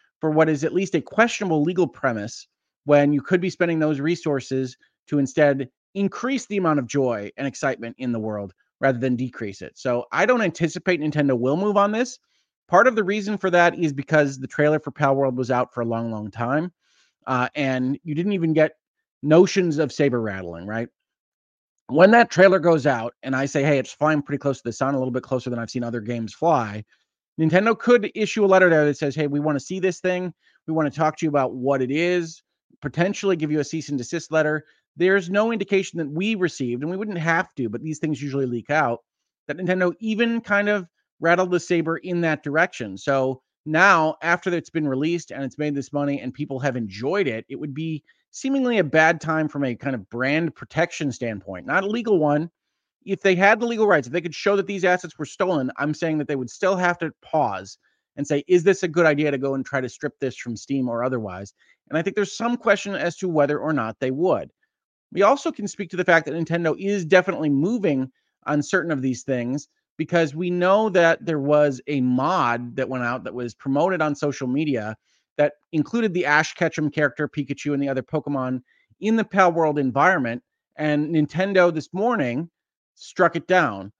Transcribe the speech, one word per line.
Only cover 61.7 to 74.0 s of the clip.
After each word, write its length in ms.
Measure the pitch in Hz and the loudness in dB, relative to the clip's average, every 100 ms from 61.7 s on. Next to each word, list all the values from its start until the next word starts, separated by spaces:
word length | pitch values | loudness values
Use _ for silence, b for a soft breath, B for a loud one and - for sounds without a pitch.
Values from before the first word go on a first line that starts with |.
| _ _ | _ _
And 80 | 156 | -4
I 40 | |
think 140 | 175 208 | -2 -2
there's 200 | 196 - | -4 -4
some 200 | 233 247 | -4 -2
question 400 | 240 196 202 190 | 0 0 -2 -4
as 220 | 170 - | -4 -4
to 100 | 185 | -2
whether 320 | 156 143 147 | 2 2 0
or 140 | 147 | -2
not 260 | 147 110 113 | -2 -4 -4
they 120 | 131 | -4
would. 400 | 135 180 113 69 _ _ _ _ _ _ | 0 0 0 -4 _ _ _ _ _ _
We 120 | 170 | 2
also 280 | 196 277 330 | 2 2 -2
can 160 | - 202 | -6 -10
speak 220 | - 185 | -8 -8
to 80 | 170 | -2
the 80 | 180 | 4
fact 220 | 165 151 | 4 4
that 80 | 165 | -4
Nintendo 440 | 160 170 160 139 | -2 -2 0 -2
is 240 | 196 202 | -2 -4
definitely 460 | 160 185 185 170 156 | 4 4 4 -2 0
moving 640 | 139 175 233 190 135 131 _ _ _ - | 2 2 0 0 0 -4 _ _ _ -2
on 160 | 147 | -2
certain 300 | 143 185 165 | 0 -2 0
of 100 | 139 | -2
these 220 | 131 120 | -2 -4
things, 440 | - 127 120 143 - _ _ - | -4 -4 -2 -6 -8 _ _ -10
because 380 | 156 175 156 151 | -2 0 0 -2
we 160 | 175 | -4
know 360 | 175 180 208 220 | 0 2 2 4
that 360 | 180 165 165 - | 4 4 2 -2
there 140 | 151 | -2
was 420 | 143 147 147 127 - | 2 4 4 0 -4
a 120 | 143 | 0
mod 760 | 127 127 147 185 123 117 120 135 | 2 2 2 2 0 -2 -4 -6
that 120 | 123 | -4
went 160 | 131 | -4
out 200 | 120 123 | -4 -4
that 100 | 90 | -8
was 220 | 117 120 - | -8 -8 -8
promoted 460 | 139 139 180 180 | -2 2 2 0